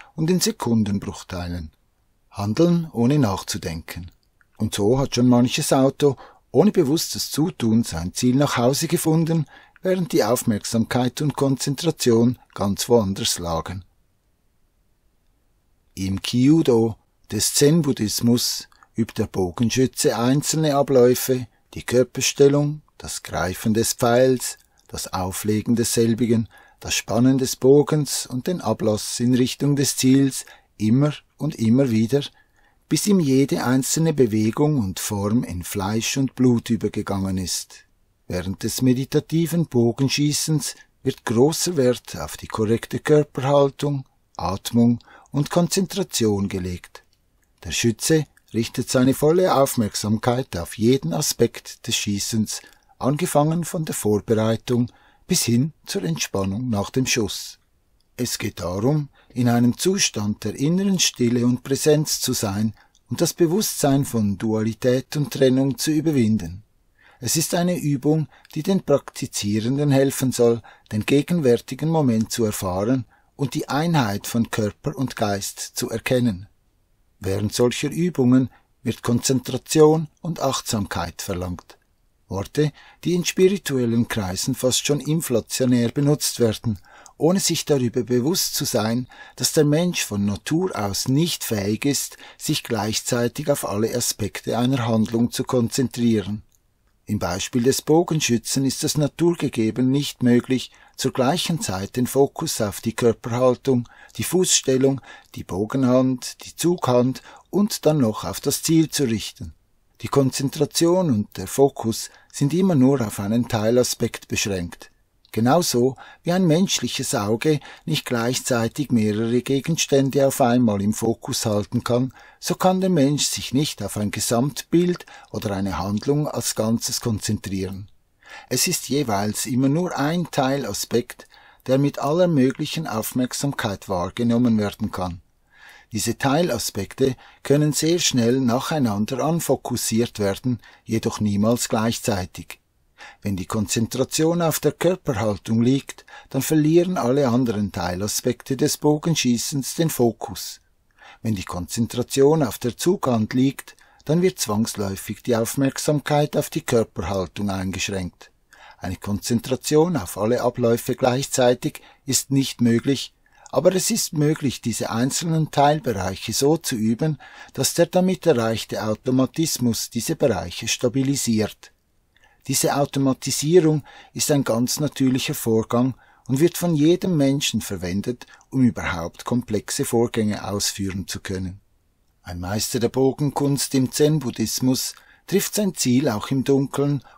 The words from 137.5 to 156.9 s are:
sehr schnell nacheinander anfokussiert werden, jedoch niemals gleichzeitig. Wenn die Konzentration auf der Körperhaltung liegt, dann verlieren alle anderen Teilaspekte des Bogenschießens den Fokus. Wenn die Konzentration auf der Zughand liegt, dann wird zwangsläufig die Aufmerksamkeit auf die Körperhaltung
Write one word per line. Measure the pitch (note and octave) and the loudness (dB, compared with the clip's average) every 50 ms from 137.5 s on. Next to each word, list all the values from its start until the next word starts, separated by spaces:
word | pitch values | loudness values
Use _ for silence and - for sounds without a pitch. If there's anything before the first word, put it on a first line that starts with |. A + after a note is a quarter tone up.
| C#3 D3+ D3+ D3+ | 2 4 4 2
sehr | C3+ - D#3 D#3+ E3+ F3 | 0 0 0 0 0 2
schnell | - - - B2 A2+ A#2 B2+ C3+ | 0 0 2 2 2 2 2 2
nacheinander | C3 A#2 A#2 C3+ - - E3 D3+ B2 A2 G2+ G2+ G#2+ - C3 B2 B2+ | 2 2 0 0 -2 -2 -2 0 0 0 0 -2 -2 -4 -2 -2 -2
anfokussiert | D#3 E3+ D#3+ - - C3 - - - B2 A2 - - A2+ A2 A#2+ - - - | 0 0 -2 0 0 -2 -2 0 -6 -6 -4 -4 0 0 0 0 0 -2 -2
werden, | G#2 G2 G2 - - B2+ A#2+ - - - - _ _ | -2 -2 -2 -2 -2 -4 -4 -4 -6 -18 -20 _ _
jedoch | - - - - A#2 - - | -4 -4 -2 -2 -2 -2 -2
niemals | A2 G#2 G2+ G2+ G#2 A2+ B2 A#2+ - - | -2 0 0 2 2 2 2 0 0 -2
gleichzeitig. | A#2+ A2 A2 A#2 A2+ - - B2 G#2 F#2 F2+ - - - - - - _ _ _ _ _ _ _ _ _ - - - _ | -2 0 0 0 -2 -2 -2 -2 -2 -2 -4 -8 -10 -16 -16 -16 -18 _ _ _ _ _ _ _ _ _ -20 -20 -20 _
Wenn | - G#2 G2 | -6 -4 -4
die | F2+ F#2 | -4 -4
Konzentration | - - A2 G2+ - - A#2 A2 - - B2+ C3 - - - D#3 D#3+ E3+ F3 | -4 -2 -4 -2 -2 0 -2 -2 -2 -2 -4 -4 -2 0 0 0 2 2 0
auf | E3 D#3 - - | 0 0 -2 0
der | - D3 | 0 -2
Körperhaltung | - - - F3+ F#3 - - C#3+ B2+ G#2 A2+ G#2+ G2+ - - - A2+ A#2 | 0 2 0 0 0 0 -4 -4 -4 -2 -2 -2 -2 -4 -4 -2 0 2
liegt, | A#2 B2+ C3+ C3+ - - - - - - - - - _ | 4 4 2 0 -2 -8 -18 -18 -20 -20 -20 -20 -18 _
dann | - C3+ | -6 -4
verlieren | C3 - D#3+ D#3 D3 D3+ E3 F3 F3 F#3 F3+ | -2 0 2 2 4 4 4 4 4 2 -2
alle | D3 A#2 A#2+ C3 D3 C#3 B2 | -2 0 0 2 2 2 2
anderen | A#2 B2+ C3 A#2 G2+ G#2 G#2 F#2+ | 2 2 2 0 0 -2 -2 -4
Teilaspekte | - F#2+ F2 F#2 F2+ F#2 G2+ G#2 - - - B2 A#2 _ - - C3+ | -4 -4 -4 -4 -4 -4 -4 -4 -4 -2 -2 -4 -4 _ -4 -6 -2
des | C3+ D3 C#3 - - | 0 0 -2 -2 0
Bogenschießens | - D3+ D3+ D3 - E3+ D#3 - - B2 A#2+ A2 - - D#3 C#3 B2 - - | 0 0 0 2 0 -2 -2 0 2 0 0 0 -2 -4 -4 -4 -4 -4 -2
den | - E3 D3+ | -2 -2 -2
Fokus. | - - A#2+ A#2 - - - - F#2 - - - - - _ _ _ _ _ _ _ _ - - - _ | 2 2 2 2 2 -2 -10 -12 -10 -12 -12 -14 -14 -18 _ _ _ _ _ _ _ _ -20 -20 -20 _
Wenn | - A2 G#2+ | -4 -4 -4
die | F2+ - | -4 -4
Konzentration | - - F2+ F2 - - A#2+ A#2 - - B2 A#2 - - C3+ C3+ C#3+ D#3+ D#3+ | -8 -8 -8 -8 -6 -4 -4 -4 -2 -2 -6 -6 -2 2 4 4 4 4 2
auf | C#3 G#2 - - | 0 -2 -4 -6
der | - A#2+ - | -6 -6 -6
Zughand | - - E3+ G3 G3 - C3 A#2+ A2 G#2+ - - | -2 -2 -2 -2 0 0 -2 0 0 -2 -2 0
liegt, | B2+ C3 C#3 - - - - - _ _ _ _ _ - | 0 0 0 0 -4 -16 -20 -20 _ _ _ _ _ -4
dann | - D#3 F3 | -2 0 2
wird | F3+ F#3 - - | 2 0 0 -2
zwangsläufig | - - G#2 G#2+ A2+ - - G2+ G2+ G2 G2 - - - G2+ - | -4 -2 0 -2 -2 -2 -4 -6 -6 -6 -6 -8 -8 -12 -12 -8
die | - A#2+ A#2 | -2 0 0
Aufmerksamkeit | A2 A#2 - - C#3 C3+ C3+ - - - - D3+ C#3+ - - D3+ D3 D3+ - - | 0 0 -2 -2 0 0 0 -2 -2 -2 0 -2 -2 0 0 0 0 0 0 0
auf | D3+ C#3 - | -2 -4 -2
die | - D#3+ | -6 -8
Körperhaltung | - - B2+ A2+ G#2+ - | -2 0 2 2 0 0